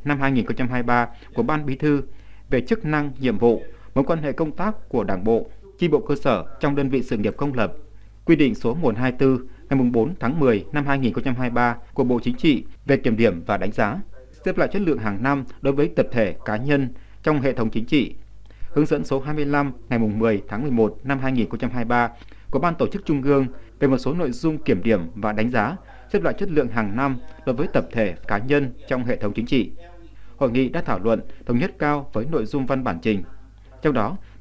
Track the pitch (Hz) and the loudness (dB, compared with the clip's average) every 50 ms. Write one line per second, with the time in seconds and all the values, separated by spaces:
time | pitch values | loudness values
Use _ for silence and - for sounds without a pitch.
0 | - 143 147 135 135 135 135 120 104 - 117 131 131 123 127 123 120 120 120 120 | -2 -2 0 2 2 2 2 2 0 0 0 0 0 0 0 0 2 2 2 2
1 | 117 - - - - - - 113 113 131 156 151 151 139 135 - 151 151 147 143 | 2 0 -4 -12 -16 -8 -2 -2 0 0 0 -2 -2 -2 -2 0 0 2 2 2
2 | 143 - - - - - - - - - 135 123 - - 226 220 - 151 151 147 | 0 -4 -10 -12 -14 -16 -16 -12 -4 0 0 0 2 0 -2 -2 0 0 0 0
3 | 147 143 127 131 131 123 107 98 117 120 110 - - - - - - - - 135 | 0 -2 -4 -2 0 0 2 4 4 4 4 4 0 -8 -10 -12 -10 -4 0 0
4 | 139 - 165 160 151 143 127 - 165 151 - - 180 220 214 - - - - 120 | 2 2 0 0 0 -2 -2 -2 -2 -2 -2 -2 -2 0 -2 -2 -4 -4 -2 -2
5 | 101 - - 90 95 113 113 107 104 - - - - - - - 180 165 147 135 | 0 0 0 0 2 2 2 2 0 -2 -10 -16 -18 -14 -6 -2 0 2 2 2
6 | - - 143 139 - 143 113 90 80 - - - - 143 143 143 143 131 135 127 | 2 2 -2 0 2 2 2 2 0 -4 -6 -2 -2 0 2 2 0 2 0 0
7 | 117 - 123 104 104 104 - - 143 147 131 120 104 - - - - - - - | 0 0 -2 0 0 -2 -2 -2 -2 -2 0 0 -2 -2 -2 -6 -8 -12 -16 -20
8 | - - - - - - 165 151 147 123 107 - - 117 127 170 165 123 107 120 | -20 -20 -20 -6 2 2 4 4 4 2 2 0 0 -2 0 2 2 2 2 2
9 | 127 127 123 - 139 135 131 123 - - - - - - 139 135 127 120 120 117 | 0 0 2 4 4 4 4 2 0 -6 -14 -10 -4 0 2 4 4 4 4 4
10 | 110 160 180 - 120 120 156 170 139 127 110 98 - - - 147 139 139 139 139 | 2 2 0 -2 -2 0 2 4 4 4 4 2 0 -2 -2 -2 0 0 0 2
11 | 131 113 - 127 - 139 123 123 127 120 120 120 120 120 113 - - - - - | 2 0 0 0 0 0 0 0 0 0 2 2 2 2 2 -2 -8 -8 -2 0
12 | 127 123 123 117 - 127 123 - - 160 131 - - - - - - 139 139 - | 2 2 2 0 0 0 0 2 4 4 4 2 0 -6 -12 -6 0 2 2 2
13 | - 127 110 104 117 107 87 85 82 - 101 98 98 98 - 131 107 101 131 196 | 4 2 2 4 4 4 2 2 -2 -2 -2 0 0 0 2 2 0 0 0 -4
14 | - - - - - - - - - - - - - 175 - 202 202 160 139 120 | -6 -8 -10 -16 -16 -18 -14 -6 -4 -2 0 0 0 0 0 0 0 0 0 0
15 | 104 107 101 101 120 139 143 139 123 - - - - 135 139 139 147 - - - | 0 -2 -2 0 0 0 0 0 -2 -6 -8 -4 -2 0 2 2 2 2 2 0
16 | - - - 117 107 92 80 - - 110 107 110 131 147 147 139 135 120 - - | 0 2 2 2 2 2 0 -4 -4 -4 -4 -2 0 2 2 2 2 0 -4 -8
17 | - - - - - 156 156 143 123 135 120 - 113 110 - 113 113 - - 143 | -14 -14 -12 -6 0 0 0 2 2 0 0 0 0 0 0 0 0 2 2 2
18 | 110 - - - - - - - - - - - - - - 147 156 151 151 143 | 2 2 -4 -8 -10 -12 -16 -18 -18 -16 -10 -6 -4 -2 2 2 2 2 2 -2
19 | - - - 135 135 147 151 151 147 143 147 143 143 135 127 - - - 123 113 | -2 -2 -2 -2 -2 -2 -2 0 0 2 2 0 0 0 -4 -8 -6 -2 0 0
20 | 113 107 101 107 113 113 104 101 - - 107 110 147 147 123 113 110 104 - - | 2 2 0 2 2 2 2 0 -2 -4 -6 -4 -2 2 4 4 4 2 2 -2
21 | - 131 139 131 131 131 131 131 - - 123 110 123 117 110 120 120 113 120 120 | -4 -2 -2 0 0 0 2 0 0 0 -2 -4 -4 -2 -2 0 0 2 2 2
22 | 120 113 - - - - - - - - - 135 165 170 160 - 120 - - 190 | 2 0 -2 -8 -18 -18 -18 -14 -8 -2 -2 0 0 0 0 0 -2 -2 -2 -4
23 | - - 151 135 127 143 143 139 131 123 - - - - - - 147 139 135 123 | -2 -2 -2 0 2 4 4 4 2 0 -4 -10 -14 -12 -6 0 2 2 2 2
24 | - 131 156 175 165 131 117 - - 160 156 - - 135 113 90 92 113 110 92 | 2 0 0 0 -2 -2 -2 -2 -2 -2 -2 0 0 0 2 2 4 2 2 2
25 | 104 120 - 107 104 107 104 110 110 123 127 113 104 123 185 190 - - - - | 0 -2 -6 -4 -4 -2 0 0 0 2 2 0 0 0 -2 -6 -12 -16 -18 -18
26 | - - - 202 - 147 - - 202 196 156 151 - 113 101 117 110 101 101 123 | -10 -4 -2 0 0 0 0 0 -2 0 2 2 2 2 0 -2 0 0 0 0
27 | 139 139 131 120 - - - - - 135 120 123 135 127 - 135 131 - - 117 | 0 0 -2 -2 -6 -10 -12 -8 -4 -2 0 0 0 0 0 0 0 0 0 0
28 | 107 95 85 - - - 104 104 117 135 147 143 139 127 - - - - 131 127 | 0 0 -2 -4 -4 -2 0 0 2 2 2 2 2 0 -4 -8 -6 -4 -4 -2
29 | 120 120 113 - 107 101 104 110 113 - 147 127 101 - - - - - - - | 0 -2 -2 0 0 -2 -2 -2 -2 0 2 2 2 0 -4 -10 -10 -14 -18 -18
30 | - - - - - - - - 139 123 113 131 131 120 - 170 - - 110 87 | -18 -18 -16 -16 -16 -12 -6 -2 0 0 2 2 0 0 0 -2 0 0 0 0
31 | 92 117 113 - - - - - - - 120 120 151 - - - 151 147 147 143 | 2 2 2 2 0 -4 -8 -8 -4 0 2 2 2 0 -2 -2 -2 0 0 0
32 | 131 - - 104 117 151 165 135 107 - - 139 131 123 135 131 123 117 85 82 | -2 -4 -4 -2 -2 0 0 -2 -2 -2 -2 -2 0 0 0 0 0 -2 -4 -2
33 | - 113 104 95 87 - - - - - - - - - - - - 156 139 120 | 0 0 0 0 0 -4 -8 -14 -14 -16 -20 -20 -20 -20 -10 -2 0 0 2 2
34 | 101 120 185 - - - - - | 0 0 -2 -6 -8 -12 -8 -2